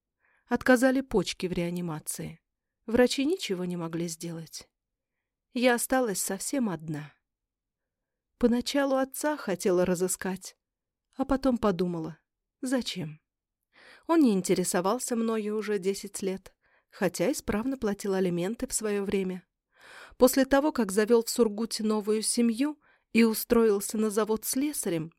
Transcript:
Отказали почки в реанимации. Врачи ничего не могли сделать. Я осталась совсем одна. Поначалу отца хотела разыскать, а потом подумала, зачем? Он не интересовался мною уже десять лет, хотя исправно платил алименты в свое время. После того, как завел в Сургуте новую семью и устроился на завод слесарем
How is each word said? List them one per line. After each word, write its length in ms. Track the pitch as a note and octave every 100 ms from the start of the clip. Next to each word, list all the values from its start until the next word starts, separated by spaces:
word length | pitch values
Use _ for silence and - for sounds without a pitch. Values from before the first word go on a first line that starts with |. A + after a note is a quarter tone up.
| _ _ _ _ _
Отказали 540 | A#3+ - B3 C4 C4
почки 460 | C4+ G#3+ E3+ - F3+
в 60 |
реанимации. 880 | F3+ E3+ F3 F3 D#3 - - D#3 D#3+ _ _ _ _ -
Врачи 380 | A#3 B3 -
ничего 400 | C#4 F#4+ - F3+
не 120 | F3+ F3
могли 320 | E3 E3 E3+
сделать. 600 | D#3+ F3 E3 D#3+ - - _ _ _ _ _ _ _ _
Я 200 | B3 B3+
осталась 460 | A#3+ - C4 A#3+ F#3
совсем 480 | - F#3+ - C#4+ A3
одна. 440 | E3 D#3+ D3 D3 _ _ _ _ _ _ _ _ _ _ _ _ _
Поначалу 580 | A#3+ A#3+ A#3+ C#4+ C#4 C4
отца 400 | C4+ - D4+ D4
хотела 500 | - F3 G#3 F3+ F3+
разыскать, 720 | F3 F3+ - F#3+ F#3+ - - _ _ _ _ _
а 100 | -
потом 340 | C4+ C4+ C4+ A#3+
подумала, 600 | G#3+ F3+ F3+ E3+ D#3+ D#3 _ _ _ _
зачем? 600 | B3+ C4 - F#3 D#3+ D3+ _ _ _ _ _ _ - - -
Он 120 | E4
не 120 | C4
интересовался 800 | F#3+ F3+ F3+ F3 F#3 F#3 B3 -
мною 420 | A#3 A3+ A3+ G#3 G#3+
уже 220 | G#3 G#3
десять 440 | F#3 G3 G3+ -
лет, 300 | F#3+ F#3+ - _ _ _ _
хотя 400 | - F#3+ F#3 B3
исправно 480 | D4+ - G#3 B3+ C4+
платил 360 | G#3+ G3+ G3+
алименты 520 | F#3+ F#3+ E3+ F3+ A#3 C4
в 60 |
свое 320 | - G#3+ G3+
время. 420 | G3 G3+ F#3 F#3 - _ _ _ - - - -
После 280 | B3+ C#4
того, 280 | C4 C#4 D4+
как 180 | D4 G3+
завел 320 | F#3+ G#3+ A#3
в 80 | A3+
Сургуте 540 | - A3+ G#3 A3+ -
новую 380 | G#3+ G#3+ G3+ A3
семью 580 | G#3+ - A#3 A3 D4 D4 _ _ _
и 120 | A3
устроился 720 | A3+ A3 - A#3 A3+ G3+ - G#3+
на 140 | A3
завод 340 | G3+ G#3+ A3
слесарем 680 | - C4 D4 D4 G3+ E3 D#3+